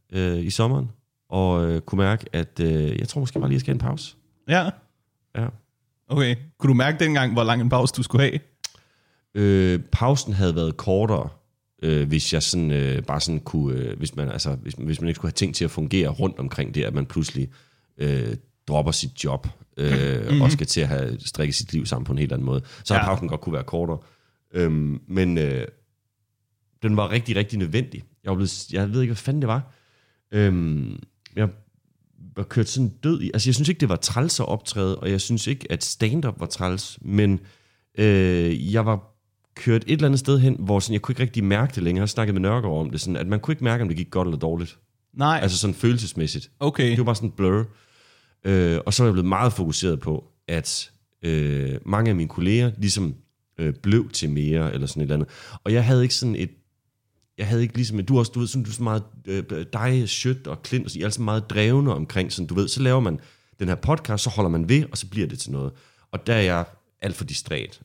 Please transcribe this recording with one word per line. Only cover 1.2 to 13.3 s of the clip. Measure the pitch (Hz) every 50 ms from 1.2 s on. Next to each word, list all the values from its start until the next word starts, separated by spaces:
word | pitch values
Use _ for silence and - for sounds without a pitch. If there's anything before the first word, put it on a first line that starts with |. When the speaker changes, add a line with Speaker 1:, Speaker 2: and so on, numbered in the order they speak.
| _ -
Speaker 1:
og, | - 95 92 92 87 87 85 82
øh, | 82 80
kunne | - - - 95 98
mærke, | 98 107 110 - - -
at, | 85 80 - - -
øh, | 85 80 80 78 76 73 - -
jeg | -
tror | - - 147
måske | 135 127 - -
bare | - 135
lige, | 135
jeg | 131
skal | 131 139
have | 135 120 110
en | 120
pause. | 147 156 - - - _ _ _ _ _ _ -
Speaker 2:
Ja. | 165 185 165 185 - - _ _ _ _ _ _ _ _ _ _ -
Speaker 1:
Ja. | 113 113 - - - _ _ _ _ _ _ _ _ _ -
Speaker 2:
Okay. | - 143 135 120 120 117 139 156 - -
Kunne | - 135
du | 131
mærke | 120 131 147 160 160 170
dengang, | 156 151 139 127 120 110
hvor | 117 113
lang | 113 120 123
en | 117 127
pause | 131 123 117 - -
du | - 123
skulle | - - 127 139
have? | 135 - 151 - _ _ _ - - - - _ _ _ _ _ _ _ _ _ _ -
Speaker 1:
Øh, | 104 104 101 98 95 92 92 90 85 - -
pausen | - - 120 127 143 135 - - 101
havde | 98 95 87 80
været | 85 82 80 78
kortere, | - - 98 92 98 110 107 104 76 - 73 - - _ _ _ _ _ _ _ - 80
øh, | 80 78 73 71
hvis | 73 78 73 - - 82
jeg | 80 78
sådan, | - - 87 82 78
øh, | 73 71 69 67 65 69 65
bare | - 71 78
sådan | - 82